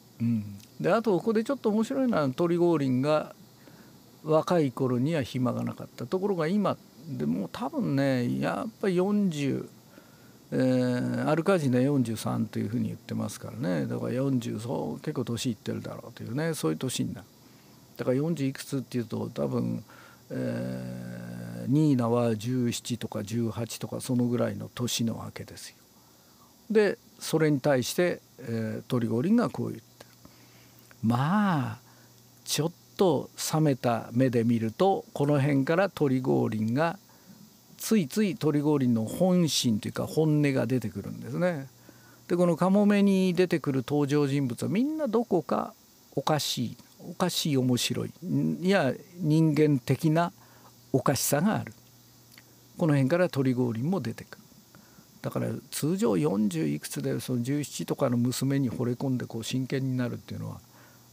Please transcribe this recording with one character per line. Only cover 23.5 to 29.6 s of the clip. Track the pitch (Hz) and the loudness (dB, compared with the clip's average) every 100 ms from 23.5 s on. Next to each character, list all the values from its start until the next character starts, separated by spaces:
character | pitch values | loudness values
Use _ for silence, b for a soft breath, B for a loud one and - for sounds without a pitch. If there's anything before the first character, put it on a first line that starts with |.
八 | 107 117 - | -4 -6 -8
と | - | -8
か、 | 117 | -8
そ | - 123 | -2 0
の | |
ぐ | 120 120 | 2 2
ら | 113 | 0
い | 101 | -2
の | 107 | -8
年 | - 123 - | -6 -4 -2
の | 117 104 | -2 -4
わ | 104 | -8
け | - | -12
で | 104 87 | -14 -16
す | - | -18
よ。 | - _ - b b b b b _ - | -20 _ -20 b b b b b _ 0
で、 | 214 208 - - - | 2 4 0 -8 -14
そ | - 160 | -2 2
れ | 156 | 4
に | 147 | 4
対 | 151 135 | 4 2
し | 117 | 2
て、 | - 180 - - - | 0 0 0 -10 -16
え | 127 113 110 113 | -6 -4 -4 -6
ー、 | - | -2
ト | 127 | 0
リ | 113 | 2
ゴ | 113 | 0
ー | |
リ | 160 | 2
ン | 233 | 2
が | 220 | 2
こ | - | -2